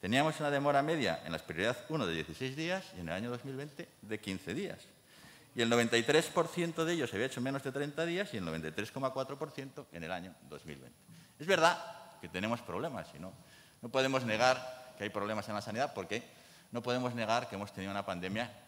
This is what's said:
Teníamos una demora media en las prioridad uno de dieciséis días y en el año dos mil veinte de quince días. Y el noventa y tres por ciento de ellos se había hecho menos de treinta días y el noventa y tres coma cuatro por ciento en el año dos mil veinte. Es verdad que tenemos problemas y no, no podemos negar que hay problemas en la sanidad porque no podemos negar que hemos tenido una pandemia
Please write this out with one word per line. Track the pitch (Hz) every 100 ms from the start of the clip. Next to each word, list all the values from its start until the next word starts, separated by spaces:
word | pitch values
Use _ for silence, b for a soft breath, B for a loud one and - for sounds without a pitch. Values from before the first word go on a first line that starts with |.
Teníamos | 92 123 156 151
una | 151
demora | 143 143 139
media | 147 165 107 78
en | -
las | 82
prioridad | - 80 104 123 -
uno | 156 101
de |
dieciséis | 82 76 80 131 135
días | 160 185 185 -
y |
en | 85
el |
año | 90 120
dos | 120
mil | 131 135
veinte | 147 143 170 -
de | 104 107
quince | - 95 -
días. | 117 - 95 - - B B B B B
Y | -
el | 117
noventa | 117 117 117
y |
tres | 113 151 165
por | - 165
ciento | - 170 160
de | 165
ellos | 170 127
se | 98
había | 127
hecho | 131
menos | 123 135
de | 139
treinta | 139 147 143
días | 170 175 202
y | 113
el |
noventa | 85 80 78
y |
tres | 80 104
coma | - 135
cuatro | 131 135 139
por | 156
ciento | 139 135 131 135
en | 85
el | 80
año | 90 92 82 -
dos | 71
mil | - 71
veinte. | 65 - - B B B
Es | 156
verdad | 185 160 - - - - -
que | -
tenemos | 90 104 117
problemas | - 87 156 123 78
y | 71
no, | 90 - B B B B
no | 120
podemos | 131 131 131
negar | 120 107 123 131 - - - -
que |
hay | 104
problemas | 104 101 110 104
en |
la | 104
sanidad | 104 107 143
porque | - 92 107 - B B B B
no | 120
podemos | 117 123 127
negar | 117 110 117 123
que |
hemos | 98 101
tenido | - 95
una | 101
pandemia | 98 90 92 104 117 -